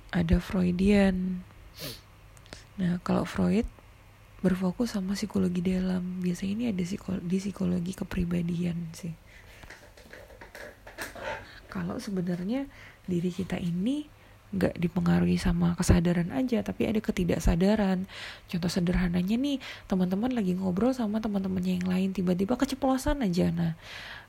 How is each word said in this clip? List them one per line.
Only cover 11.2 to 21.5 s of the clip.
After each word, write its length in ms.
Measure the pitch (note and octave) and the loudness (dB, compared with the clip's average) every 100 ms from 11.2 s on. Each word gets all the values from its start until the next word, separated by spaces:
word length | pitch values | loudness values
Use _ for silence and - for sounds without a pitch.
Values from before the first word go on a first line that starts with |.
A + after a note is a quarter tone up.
| - - - - - | -8 -8 -12 -20 -12
Kalau 320 | G3 F3 - | -6 -6 -6
sebenarnya 720 | A3+ F#3+ F3+ F3 F3+ B3+ C#4 - - - | -4 -4 -2 -2 -2 -4 -4 -10 -20 -14
diri 320 | - F3+ F3 F3 | -4 -2 0 -2
kita 240 | F3 - | -4 -2
ini 480 | F3 E3+ G#3 C#4+ D4+ - - - - | -2 0 0 -2 -6 -18 -20 -20 -8
nggak 320 | F#3+ - - | 0 0 2
dipengaruhi 560 | E3+ F#3 F3 F3 F3 F3 | -2 2 4 4 4 4
sama 380 | F#3 E3+ F3 E3+ | 2 4 2 4
kesadaran 560 | F3+ F3+ E3+ F3 F3 | 6 6 6 2 0
aja, 320 | C4+ B3+ A3 | -2 0 0
tapi 240 | G3+ - - | -2 -2 0
ada 160 | A3 | 0
ketidaksadaran. 1040 | - G#3+ F3 - - F3 F#3+ A3 G3 F#3 F#3 - - - - | -2 0 0 2 4 4 4 4 2 0 -2 -10 -14 -16 -8
Contoh 240 | F3+ F3 | -2 0
sederhananya 640 | F#3+ F3 F3+ F3+ F3 F3+ A#3 | 0 2 2 2 2 2 2
nih, 240 | C#4+ C#4 - - - | 0 -2 -8 -14 -2
teman-teman 400 | F#3+ F3+ F#3+ B3 | 0 2 2 0
lagi 240 | B3 F#3 F3+ | 0 0 0
ngobrol 400 | F#3+ F3+ A#3 B3+ | 0 2 2 2
sama 240 | G#3+ G#3+ | 0 -2
teman-temannya 640 | A3 G3+ F#3+ | -2 -2 0